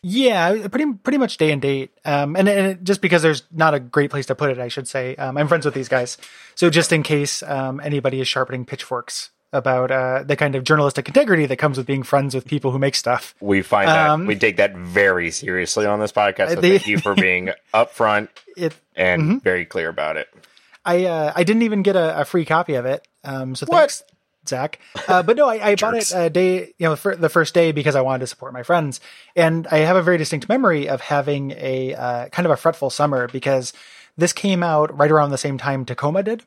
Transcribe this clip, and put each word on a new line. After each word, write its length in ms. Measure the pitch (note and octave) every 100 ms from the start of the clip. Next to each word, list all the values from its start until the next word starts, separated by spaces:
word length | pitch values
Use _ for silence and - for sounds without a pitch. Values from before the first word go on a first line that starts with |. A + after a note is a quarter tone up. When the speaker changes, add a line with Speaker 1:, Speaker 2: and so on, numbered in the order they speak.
| F3+
Speaker 1:
Yeah, 600 | A3 C4 G3+ E3+ G#3+ G3+
pretty, 260 | B3+ D4+
pretty 240 | G#3 - C#4
much 200 | A#3+ -
day 140 | D#3
and 80 | D3
date. 300 | C#3 C#3 C3 _ -
Um, 300 | C#3+ C#3+ E3+
and, 120 | G3
and 200 | G3+ G3
it, 160 | F#3
just 180 | F3+ G3
because 220 | F#3+ F3
there's 180 | D#3 D3 _
not 220 | E3 D#3+
a 60 | C#3+
great 320 | B2 D3+ C#3+
place 160 | C#3+ C3
to 80 | C3
put 160 | D3
it, 80 | B2+
I 80 | B2
should 200 | B2+ B2+
say. 280 | C#3 B2+ C3+
Um, 200 | C3+ C#3
I'm 120 | D3+
friends 180 | E3 D3
with 80 |
these 160 | C3+ B2+
guys. 280 | C3 B2 - - - -
So 160 | - F3
just 220 | D#3 D#3+
in 80 | D#3+
case, 400 | D3 D3+ C#3+ -
um, 400 | - C#3+ C3+ C3+
anybody 380 | D3 D3 C3+ C3
is 60 | C3
sharpening 380 | - C3 C3 A#2+
pitchforks 680 | C3+ - B2 - - - _ _
about, 380 | C#3+ C3 B2+ B2+
uh, 320 | C3 C3 C3
the 120 | C#3 C#3+
kind 180 | D3 C3+
of 80 |
journalistic 440 | C3 D#3 C#3+ C#3 -
integrity 400 | C4+ C4+ F3 D3
that 80 | C3
comes 220 | D3+ C3
with 100 | B2+
being 160 | C#3
friends 320 | B2 C#3+ C#3 C3
with 100 | -
people 240 | D3 C3+
who 60 | C3
make 160 | C#3
stuff. 400 | - - B2 - _
Speaker 2:
We 240 | G2+ G2
find 240 | F#2 - F#3+
that, 220 | D#3 D3+
Speaker 1:
Um, 160 | D#3 F#3+
Speaker 2:
we 80 | G#3
take 220 | - G3+
that 180 | G2+ F#2
very 560 | F2 F#2 G2 F2+ E2+
seriously 560 | D#2+ - F#2 E2+ - G#2
on 120 | G#2
this 120 | G#2+
podcast, 380 | - G#2 F#2+ -
so 60 | F3
Speaker 1:
uh, 40 |
they 160 | F3+ G3
Speaker 2:
thank 100 | G#2
you 120 | G3+
for 160 | G2+ -
Speaker 1:
<laughs> 0 |
Speaker 2:
being 340 | F#2 F#2 F#2 - _
upfront 540 | - - - A2 G#2 G#2+ - - -
Speaker 1:
It 200 | E3 - _ -
Speaker 2:
and 260 | F#3 F3
Speaker 1:
Mm-hmm. 160 | D#3 B3
Speaker 2:
very 260 | F#2+ F#2 E2+
clear 240 | - E2
about 280 | D2 D#2 D#2
it. 100 | - _ _ _ _ - -
Speaker 1:
I, 200 | F3 F#3
uh, 280 | D#3+ D3+ E3+
I 80 |
didn't 200 | F3 A3
even 180 | A#3 G#3
get 140 | G3 F#3+
a, 240 | D#3+ D#3+
a 40 | C#3+
free 200 | F3+ D#3
copy 300 | D#3+ F3 C3+
of 100 | B2
it, 220 | C#3 _ _
um, 320 | - C3+ C3 B2+
so 100 | D3
Speaker 2:
What? 140 | E4+
Speaker 1:
thanks. 240 | D4 - _ _ _ _ -
Zach. 300 | B2+ D3 - _ - -
Uh, 160 | F3+
but 120 | F3 A#3+
no, 100 | C#4
I, 220 | A3 G#3
I 40 | G3+
bought 180 | G#3+ A#3
it 40 | G3+
Speaker 2:
Jerks. 60 |
Speaker 1:
a 160 | F3+ E3+
day, 440 | D#3+ F#3 F#3 F3+ _
you 100 | E3
know, 80 | D3+
fir-, 200 | G3+ F3+
the 140 | D#3+
first 240 | E3+ D#3
day 180 | F3 E3
because 240 | D3+ D3 C#3+
I 60 |
wanted 180 | C3 C3
to 80 | B2+
support 260 | - B2+
my 100 | B2+
friends. 360 | A#2+ E3+ D3+ B2 - - - -
And 320 | E3 E3 D#3+
I 100 | D#3
have 160 | D#3 F#3
a 60 |
very 160 | E3+ F3
distinct 300 | D#3 D3+ -
memory 380 | B3+ A#3+ D#3 C#3+
of 120 | C#3
having 500 | - D3 C#3 C#3+ C#3 C3+
a, 360 | C3+ C3 C3 -
uh, 340 | B2 A#2+ A#2+
kind 160 | - F3
of 60 |
a 60 | C#3+
fretful 320 | F3 D#3+ C#3
summer 380 | - D3 C3+ B2
because 460 | C3 C#3 C3+ B2 - - - - -
this 160 | E3+
came 300 | - G3+ F#3
out 340 | F3 D#3 D3+ C#3+
right 140 | D3
around 200 | D#3 C#3+
the 60 | C3+
same 200 | D3 C3+
time 280 | C#3 C3+ B2+
Tacoma 380 | B2 F#3+ F#3+
did. 200 | G3+ A3+